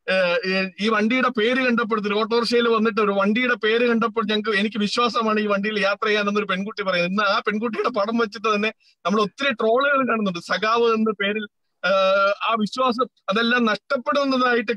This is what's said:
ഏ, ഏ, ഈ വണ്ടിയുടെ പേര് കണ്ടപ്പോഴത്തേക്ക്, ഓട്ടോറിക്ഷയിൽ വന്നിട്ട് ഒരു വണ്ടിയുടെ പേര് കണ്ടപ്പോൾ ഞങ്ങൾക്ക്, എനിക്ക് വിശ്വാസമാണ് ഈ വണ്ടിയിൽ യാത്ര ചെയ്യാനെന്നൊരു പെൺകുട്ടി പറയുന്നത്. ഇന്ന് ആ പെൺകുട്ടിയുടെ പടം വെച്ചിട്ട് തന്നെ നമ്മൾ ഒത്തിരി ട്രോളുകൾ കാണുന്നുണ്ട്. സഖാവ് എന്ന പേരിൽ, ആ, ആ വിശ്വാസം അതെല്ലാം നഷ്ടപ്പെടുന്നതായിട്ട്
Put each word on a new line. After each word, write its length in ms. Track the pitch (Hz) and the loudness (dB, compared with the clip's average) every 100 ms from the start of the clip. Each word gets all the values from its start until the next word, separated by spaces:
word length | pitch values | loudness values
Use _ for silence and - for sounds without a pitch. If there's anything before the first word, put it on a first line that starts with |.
| - | -2
ഏ, 40 | 190 180 175 185 | 0 2 0 0
ഏ, 180 | 190 190 185 | -2 -2 -2
ഈ 80 | 208 | 0
വണ്ടിയുടെ 400 | 208 220 254 254 | 2 2 2 0
പേര് 380 | 233 220 254 254 | 0 0 2 0
കണ്ടപ്പോഴത്തേക്ക്, 520 | 233 226 220 202 202 | 0 0 -2 -2 -2
ഓട്ടോറിക്ഷയിൽ 500 | 214 233 233 240 240 | 0 0 2 2 2
വന്നിട്ട് 320 | 226 226 208 | 2 2 0
ഒരു 100 | 208 | 0
വണ്ടിയുടെ 440 | 196 196 220 247 | 2 2 2 0
പേര് 340 | 240 214 226 240 | 0 0 2 2
കണ്ടപ്പോൾ 360 | 233 226 220 | 2 0 -2
ഞങ്ങൾക്ക്, 340 | 214 214 214 196 | -2 -2 0 0
എനിക്ക് 220 | 214 214 | 0 -2
വിശ്വാസമാണ് 600 | 208 - 233 233 220 214 | -4 0 0 0 0 0
ഈ 60 | 208 | 0
വണ്ടിയിൽ 320 | 196 208 214 | 0 -2 0
യാത്ര 280 | 196 202 220 | 0 0 0
ചെയ്യാനെന്നൊരു 400 | 208 208 208 196 | 0 0 -2 -2
പെൺകുട്ടി 360 | 185 202 220 | -4 -6 -6
പറയുന്നത്. 280 | 190 175 175 | -2 0 0
ഇന്ന് 120 | 196 | 0
ആ 200 | 202 220 226 | 0 0 -2
പെൺകുട്ടിയുടെ 420 | 208 240 277 415 | -2 -4 -2 -2
പടം 300 | 208 202 233 | -2 -2 0
വെച്ചിട്ട് 360 | 226 220 220 | -2 -2 -2
തന്നെ 180 | 208 220 - _ _ - | 0 -2 -6 _ _ -2
നമ്മൾ 140 | 214 | 0
ഒത്തിരി 340 | 202 - 277 | 0 -2 -4
ട്രോളുകൾ 540 | 240 220 240 277 277 247 | 0 0 2 2 0 0
കാണുന്നുണ്ട്. 300 | 226 202 170 | 0 -2 -4
സഖാവ് 440 | - 180 220 233 | -6 -2 0 2
എന്ന 280 | 233 220 220 | 2 2 0
പേരിൽ, 360 | 208 202 214 208 _ _ _ 180 | -2 -4 -4 -8 _ _ _ 0
ആ, 20 | 190 190 196 196 202 208 | 2 4 4 2 0 -2
ആ 60 | 226 | 0
വിശ്വാസം 460 | 208 254 254 233 233 _ - | -2 0 0 0 -4 _ -4
അതെല്ലാം 360 | 202 233 247 | 0 2 2
നഷ്ടപ്പെടുന്നതായിട്ട് 1080 | 226 202 - 285 269 285 277 262 254 240 226 | 2 -2 -2 -4 0 0 0 2 2 0 -2